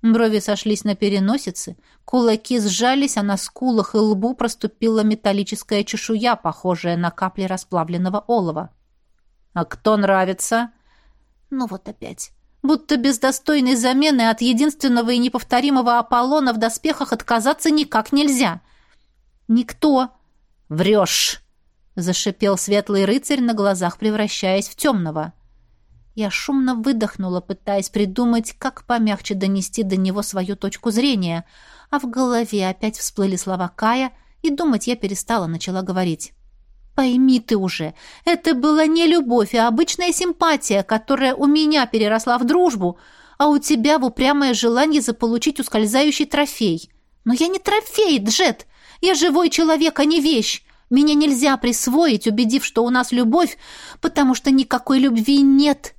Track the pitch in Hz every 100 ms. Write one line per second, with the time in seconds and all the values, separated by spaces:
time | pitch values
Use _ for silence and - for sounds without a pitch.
0 | 226 226 226 214 190 202 214 208 214 196
1 | 202 202 196 269 - - - 175 _ _
2 | - 254 233 220 - 247 208 185 240 262
3 | 277 - 202 196 - - 254 226 190 220
4 | 214 202 220 254 233 - 220 _ 226 220
5 | 214 220 208 202 202 214 - 208 208 220
6 | - 220 240 226 170 160 185 170 175 170
7 | 175 - 190 190 190 185 - 180 165 175
8 | 185 202 - 233 180 156 - _ _ _
9 | _ _ _ _ _ 175 170 - - 214
10 | 196 190 185 190 - 233 233 _ _ _
11 | _ _ _ _ _ 269 240 190 - 214
12 | - - - _ _ _ 277 311 - 294
13 | 240 247 269 262 - 302 254 262 247 262
14 | 302 269 226 226 240 233 294 294 269 240
15 | 233 247 247 254 - 247 277 269 240 240
16 | 233 240 247 302 262 226 226 226 311 302
17 | 277 226 - 233 226 311 330 302 294 220
18 | 220 277 294 254 233 170 _ _ _ _
19 | _ _ _ _ _ 226 233 - 311 269
20 | 254 _ _ _ _ _ _ 151 185 214
21 | 180 - - - _ _ _ _ _ -
22 | 175 180 - 190 202 190 - 202 202 202
23 | 196 254 - 285 240 220 202 185 175 -
24 | 214 214 208 - 190 190 202 - 302 220
25 | 165 156 160 - _ _ _ _ _ _
26 | _ - 208 - - 277 254 247 220 254
27 | 208 - 190 180 - 190 - 202 196 208
28 | 202 190 240 233 226 - 269 - - 240
29 | 220 196 - 190 190 196 180 - 196 190
30 | 190 196 202 196 180 202 196 - 233 208
31 | 277 233 180 165 - _ - - _ 294
32 | 254 240 254 233 226 208 185 185 220 214
33 | - - 190 185 - 185 180 - 220 247
34 | 262 - _ _ 330 285 330 226 - 240
35 | 190 196 - 226 170 165 - 185 185 185
36 | 180 160 - _ - _ _ - - -
37 | 262 247 262 254 247 220 190 - 156 -
38 | - - - 339 330 262 285 302 311 330
39 | 339 339 262 240 208 233 233 233 339 -
40 | 359 330 370 330 330 285 - 202 185 220
41 | - 277 262 262 277 302 302 302 240 220
42 | 208 220 220 240 240 339 359 233 180 175
43 | - _ - _ - 294 - 294 247 311
44 | 254 - 262 285 277 226 233 233 302 302
45 | - 226 233 233 311 285 254 220 208 247
46 | 302 277 294 - 285 - 214 165 - _
47 | _ _ - 247 330 370 - 427 440 -
48 | 427 277 202 220 359 - - _ - -
49 | 349 330 339 302 339 - 330 320 320 -
50 | 294 330 294 277 214 - _ _ _ 254
51 | 294 294 302 262 285 269 240 233 - 269
52 | 330 214 - 214 233 269 - - 240 254
53 | 247 247 240 294 330 - - - - -
54 | 330 - 269 254 - 269 254 247 - 269
55 | 269 233 220 285 277 269 294 285 -